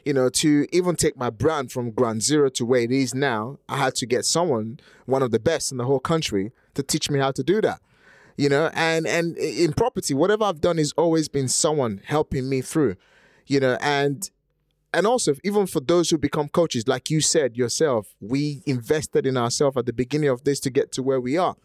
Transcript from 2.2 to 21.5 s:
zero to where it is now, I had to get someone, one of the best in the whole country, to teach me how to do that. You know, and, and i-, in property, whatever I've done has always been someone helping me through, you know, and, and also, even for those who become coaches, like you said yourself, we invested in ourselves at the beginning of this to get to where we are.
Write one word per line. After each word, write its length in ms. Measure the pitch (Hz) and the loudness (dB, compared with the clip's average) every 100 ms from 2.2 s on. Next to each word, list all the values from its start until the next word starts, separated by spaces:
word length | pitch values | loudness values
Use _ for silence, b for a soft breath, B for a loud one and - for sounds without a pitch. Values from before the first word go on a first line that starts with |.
zero 280 | 107 151 139 | 2 2 2
to 160 | - 117 | 0 0
where 160 | 127 | 2
it 100 | 117 | 2
is 240 | 135 127 131 | 0 0 0
now, 420 | 143 110 113 143 - | 0 -2 -4 -10 -8
I 100 | 135 | -2
had 180 | 135 - | -2 -2
to 100 | 113 | -2
get 180 | 117 | 0
someone, 560 | - 165 170 117 110 139 b b b | 0 0 0 0 -4 -10 b b b
one 160 | 135 | 0
of 80 | 127 | 2
the 80 | 110 | 2
best 320 | 131 151 - | 0 -2 -4
in 80 | 127 | -4
the 60 | 120 | -2
whole 140 | 135 | -2
country, 520 | - 160 - 101 107 _ _ - | 0 -2 -2 -4 -4 _ _ -8
to 80 | |
teach 260 | - 156 - | -4 -4 -2
me 80 | 139 | -2
how 120 | 135 | -2
to 120 | 131 | -2
do 160 | 131 214 | 0 2
that. 200 | 160 85 b b b b b b | 0 -2 b b b b b b
You 120 | 139 | 2
know, 200 | 139 160 - | 2 0 0
and, 320 | 165 165 151 | 0 0 0
and 280 | 160 170 - | 0 -2 -2
i-, 60 | |
in 320 | 147 117 165 | -4 0 0
property, 400 | - 233 190 - | 2 0 -2 -2
whatever 300 | 135 185 220 | 0 2 2
I've 180 | 208 151 | 0 0
done 160 | 175 165 | 0 2
has 140 | 147 - | 0 2
always 320 | 170 160 147 | 2 2 0
been 200 | 139 127 | -4 -2
someone 540 | - 160 151 117 98 - | 0 0 2 -2 -4 -2
helping 420 | 151 151 143 131 | -2 0 -2 -2
me 140 | 135 | -4
through, 360 | 127 160 127 90 b b b b b | -2 0 0 -2 b b b b b
you 120 | 135 | 2
know, 200 | 131 123 | 2 0
and, 480 | 143 143 143 135 - _ _ _ _ _ - | 0 0 0 -2 -10 _ _ _ _ _ -6
and 140 | 165 202 | 0 2
also, 260 | 247 - 139 | 2 0 -2
even 220 | 202 208 185 | 0 0 0
for 140 | 160 | -2
those 320 | 127 175 160 | 2 2 2
who 80 | 160 | 0
become 300 | 143 156 147 | 0 -2 -2
coaches, 380 | - 165 123 110 | 0 0 0 -2
like 220 | 127 - | -2 0
you 100 | 156 | 0
said 380 | 143 165 127 113 | 2 2 0 0
yourself, 580 | 117 - 160 117 - - | -2 0 0 0 -4 -16
we 400 | 101 135 147 139 - | -6 -2 -2 -4 -4
invested 580 | 127 110 151 - 151 131 | -4 0 -2 0 0 0
in 120 | 131 | 0
ourselves 380 | 117 - 143 135 | 0 2 0 0
at 120 | 120 | -4
the 60 | |
beginning 360 | 117 123 151 147 | -4 -2 0 0
of 140 | 123 | 0
this 160 | 143 139 | -2 -2
to 100 | 139 | 0
get 220 | 131 - | -2 -2
to 100 | - | -2
where 180 | 131 135 | 0 0
we 160 | 123 160 | 0 -2
are. 200 | 165 | -2